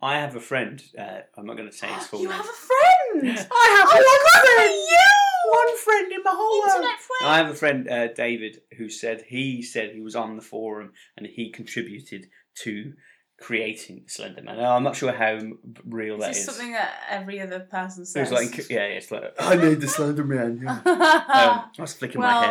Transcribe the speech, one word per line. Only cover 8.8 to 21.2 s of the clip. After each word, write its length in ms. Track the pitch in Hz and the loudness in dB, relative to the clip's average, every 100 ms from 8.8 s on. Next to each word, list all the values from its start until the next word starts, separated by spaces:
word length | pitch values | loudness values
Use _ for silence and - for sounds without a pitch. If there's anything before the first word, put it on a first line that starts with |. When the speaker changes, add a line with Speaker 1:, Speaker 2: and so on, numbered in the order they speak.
| 110 | -16
Speaker 1:
said 340 | - 117 113 - | -10 -10 -10 -10
he 340 | 127 135 123 | -8 -8 -8
said 280 | 120 117 107 | -10 -10 -10
he 80 | 110 | -12
was 160 | 110 117 | -12 -10
on 200 | 110 107 | -10 -12
the 60 | |
forum 500 | 107 110 110 104 98 _ _ - | -14 -12 -12 -12 -16 _ _ -20
and 100 | 104 | -18
he 240 | - 110 | -14 -14
contributed 760 | - 110 120 98 104 - 98 95 _ _ - | -14 -14 -12 -12 -16 -18 -20 -20 _ _ -16
to 320 | 120 104 135 - _ _ _ _ | -12 -12 -14 -20 _ _ _ _
creating 600 | - 113 110 110 - 92 | -8 -6 -6 -12 -18 -20
the 40 | _ | _
Slender 300 | - 101 98 | -16 -16 -18
Man. 140 | - 110 | -18 -8
Now, 200 | 123 123 | -2 0
I'm 80 | |
not 100 | 120 | 0
sure 160 | - 131 | -4 -6
how 140 | 120 113 | -2 -2
m-, 240 | 110 110 - 117 117 | -4 -10 -16 -20 -20
real 300 | 120 113 107 107 | -14 -10 -10 -8
Speaker 2:
Is 40 | |
Speaker 1:
that 60 | 107 | -6
Speaker 2:
this 100 | - | -6
Speaker 1:
is. 60 | - | -8
Speaker 2:
something 260 | 233 240 | -12 -10
that 200 | 226 180 - - | -8 -8 -8 -10
every 300 | 196 190 196 | -10 -10 -12
other 180 | 190 185 | -12 -12
person 420 | 185 190 185 180 | -10 -10 -10 -14
Speaker 1:
It 0 | |
was 100 | 175 | -12
Speaker 2:
says? 180 | 147 123 | -6 -2
Speaker 1:
like, 380 | 123 117 - - | -2 -4 -10 -8
yeah, 120 | 117 | -6
it's 260 | 101 98 - | -6 -8 -12
like, 240 | 107 - - | -12 -12 -6
"I 160 | 175 180 | 0 2
made 240 | 160 151 | 4 0
the 80 | 139 | -2
Slender 360 | 151 147 147 | -4 -4 -4
Man." 360 | 139 131 117 117 | -4 -4 -4 -6
Yeah. 180 | 131 247 | -8 -4
Speaker 2:
<laughs> 380 | 359 349 320 320 | -2 2 4 2